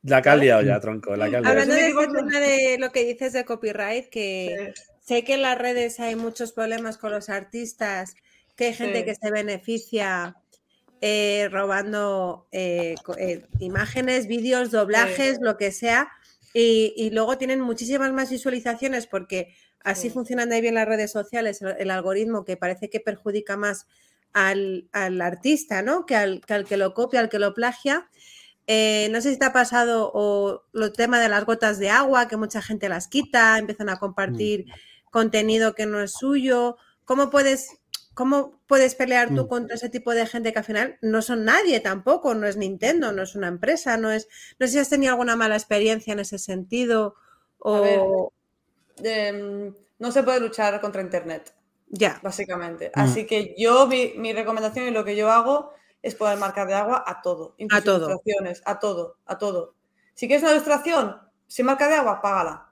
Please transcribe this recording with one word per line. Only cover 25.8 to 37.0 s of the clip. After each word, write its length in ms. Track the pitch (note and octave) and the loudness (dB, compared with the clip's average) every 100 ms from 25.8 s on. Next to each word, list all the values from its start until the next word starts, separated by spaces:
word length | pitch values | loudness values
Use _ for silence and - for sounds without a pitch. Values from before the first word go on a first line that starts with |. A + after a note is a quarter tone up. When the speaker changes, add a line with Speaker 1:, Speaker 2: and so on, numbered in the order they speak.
Speaker 3:
¿no? 240 | G#3+ E4+ E4+ | 0 -2 0
Que 100 | A#3 | 0
al, 260 | G3+ F#3+ - | 0 -4 -4
que 80 | |
al 120 | G#3 G3+ | -4 -2
que 120 | G3+ | -2
lo 160 | F#3+ | 0
copia, 260 | F#3+ B3 B3+ | 0 0 0
al 80 | A3+ | 0
que 100 | G#3+ | 0
lo 140 | G3+ | -2
plagia. 540 | G3+ A#3 A#3+ C#4 D4+ - _ - - - _ - | 0 -4 -2 -2 -2 -4 _ -20 -20 -20 _ 0
Eh, 420 | A3 A3 G#3+ G#3+ | 2 4 2 0
no 80 | A3 | 0
sé 120 | C4 | 0
si 80 | C4 | 2
te 60 | C4+ | 2
ha 60 | |
pasado 580 | B3+ A#3+ A#3+ A#3+ A3+ G#3+ | 4 2 2 2 2 0
o 500 | G#3 G#3 G3+ G3+ G3 _ | 0 0 2 0 -4 _
lo 220 | A3 G#3+ | -4 -4
tema 260 | G#3+ A#3 A#3+ | 0 2 4
de 80 | A3+ | 4
las 160 | G#3 G#3+ | 2 0
gotas 340 | A3+ A3 G3+ | 0 0 0
de 100 | G3 | 2
agua, 380 | A3+ C#4 B3+ A#3 | 4 4 2 2
que 80 | A3 | -2
mucha 240 | G#3+ A3 | -4 -6
gente 260 | G3 G#3+ G3 | -6 -6 -4
las 200 | E3+ - | -4 -2
quita, 480 | C4+ C4+ B3 A3+ A3 | -2 2 4 6 4
empiezan 320 | G#3+ G#3 G#3 | 0 -6 -6
a 80 | F#3 | -4
compartir 720 | G3 F#3 G3 A#2+ G#3 G#3 - | -6 -4 -4 -2 -2 -2 -6
Speaker 4:
Mm. 40 | - - _ _ | -18 -20 _ _
Speaker 3:
contenido 640 | A3+ A3+ A3+ A3 A3 A3 G#3+ | 0 2 2 2 4 2 0
que 100 | G#3+ | -4
no 160 | G#3 | -4
es 120 | G3+ | -6
suyo. 640 | - C4+ C#4 C4 B3 A#3+ A#3+ _ _ | -4 0 0 2 2 0 -4 _ _